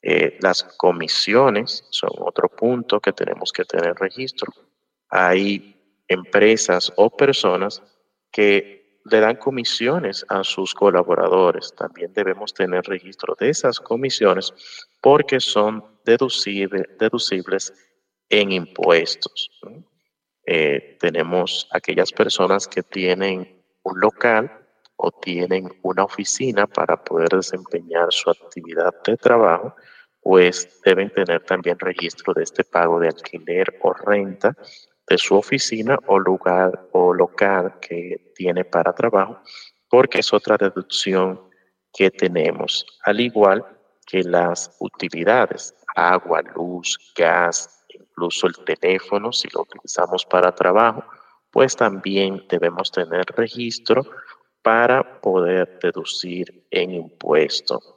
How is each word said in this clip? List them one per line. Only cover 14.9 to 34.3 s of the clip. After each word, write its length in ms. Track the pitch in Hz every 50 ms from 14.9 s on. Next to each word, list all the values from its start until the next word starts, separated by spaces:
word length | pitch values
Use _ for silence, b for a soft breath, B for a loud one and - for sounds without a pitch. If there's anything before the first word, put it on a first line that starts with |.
| _ _
porque 380 | - 135 143 147 147 - 139 127
son 440 | - - - 107 104 107 107 107 104 - _ _ _
deducible-, 840 | 117 117 117 135 127 - - - 104 101 98 98 95 101 92 92 - - _
deducibles 760 | 110 110 - 120 - - 101 92 87 - 95 98 - - b b b b b _ _ _ _ _ _ _
en 220 | - 104 101 98
impuestos, 1000 | 95 92 85 80 - - - 87 85 82 82 - - - - - _ - - - _ _ -
¿no? 200 | 95 117 151 175 _ _ _ _ _ _ _ _ _ _ _ _
Eh, 500 | - 85 80 78 73 71 69 - - _ _
tenemos 680 | - 87 78 85 82 82 87 92 87 80 - - - _
aquellas 400 | - 90 - - 80 87 92 95
personas 560 | - - 110 107 - - 92 90 98 101 98
que 140 | - - -
tienen 840 | 90 _ - 98 92 90 90 92 98 98 95 92 90 - _ _ _ _ _ _ _
un 160 | 95 95 92
local 520 | 98 107 - - - 120 113 107 117 139 - - _ _ _ _ _ _ _
o 160 | - - 85
tienen 600 | _ _ - 95 87 87 90 90 95 92 92 90 - _ -
una 200 | 95 92 95 98
oficina 640 | 98 - - 101 - - - 131 131 113 98 101
para 380 | - - - 78 - 82 - -
poder 260 | - - 82 82 82
desempeñar 800 | 87 92 90 - - 92 92 - - 85 85 85 82 85 85 85
su 200 | 87 - - 85
actividad 600 | 85 _ - 85 - 90 82 85 82 82 85 90 - - -
de 120 | - 110
trabajo, 580 | - - 123 120 117 113 92 82 87 101 135 - b b b b b b b _ _
pues 640 | _ - 95 92 90 90 90 - - - _ _ _
deben 280 | 98 92 92 98 101
tener 320 | - - 95 87 85 85 -
también 340 | - 95 92 87 87 87
registro 560 | - - 95 90 - 85 82 - - - - 87
de 100 | 82 82
este 200 | - _ - -
pago 360 | _ - 87 85 85 85 85
de 100 | 85 82
alquiler 680 | 80 - - - - 82 80 - 87 92 95 - - - -
o 100 | - -
renta 640 | - - 104 104 101 98 98